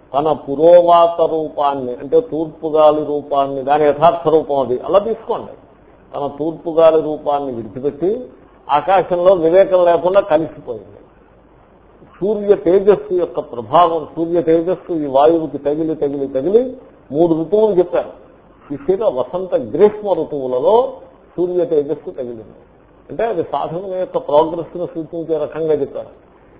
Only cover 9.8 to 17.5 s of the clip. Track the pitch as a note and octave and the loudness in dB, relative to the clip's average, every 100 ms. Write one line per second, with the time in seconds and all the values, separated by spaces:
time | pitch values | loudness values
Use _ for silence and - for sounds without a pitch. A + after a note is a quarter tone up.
9.8 | F3 E3 F3+ G3 F#3+ D#3 D#3+ - - A2 | 4 4 2 2 2 0 0 -10 -12 -12
10.8 | F#2+ - - _ _ _ _ _ _ _ | -14 -20 -20 _ _ _ _ _ _ _
11.8 | _ _ - - F#3+ G#3+ G3+ G3 E3 G3 | _ _ -20 -6 -4 -2 0 0 2 2
12.8 | G3 F#3+ - F3+ E3+ B2 A#2+ A#2 A2 D#3 | 4 2 0 -4 -4 -6 -10 -10 0 2
13.8 | E3+ E3 C#3+ - E3 E3+ D#3 E3 E3 F3 | 4 0 -6 -6 -2 0 2 2 0 -6
14.8 | - E3 D3 C3 D3+ E3+ D#3 C#3 C#3+ D3+ | -6 -6 -2 2 2 2 -2 -6 -4 -4
15.8 | D#3+ D3+ C#3+ C#3 C3+ C3 E3 A3 C4 - | -4 -4 -4 -4 -6 -4 0 0 0 -8
16.8 | - _ - D3 F3 D#3+ D#3+ | -20 _ -6 0 2 0 0